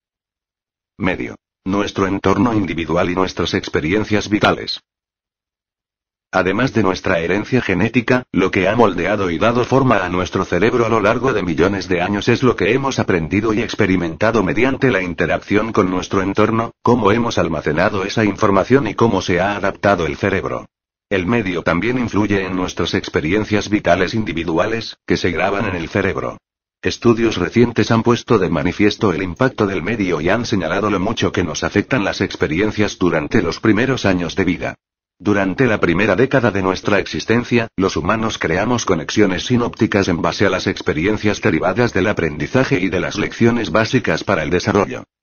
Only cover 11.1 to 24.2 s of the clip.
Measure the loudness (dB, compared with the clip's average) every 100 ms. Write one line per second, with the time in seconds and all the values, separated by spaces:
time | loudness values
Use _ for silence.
11.1 | 2 0 0 -2 2 2 2 -2 -2 0
12.1 | 0 0 2 2 2 2 0 0 -2 0
13.1 | 0 0 0 0 0 -2 0 2 2 -2
14.1 | -2 0 2 0 0 0 0 0 0 -2
15.1 | -2 -2 -2 0 -2 0 0 0 0 -2
16.1 | -2 0 0 2 0 -4 -2 0 2 4
17.1 | 2 0 0 -2 -2 -2 0 0 0 -4
18.1 | 0 0 2 2 2 4 2 2 0 2
19.1 | 2 0 0 0 -2 -4 0 2 2 0
20.1 | -2 -2 -2 -2 -8 -10 _ _ _ _
21.1 | -2 0 0 0 -2 0 0 0 -2 -2
22.1 | 0 0 0 -2 -4 -4 -4 -2 -2 -2
23.1 | -2 0 0 0 -2 0 -2 2 2 0
24.1 | -2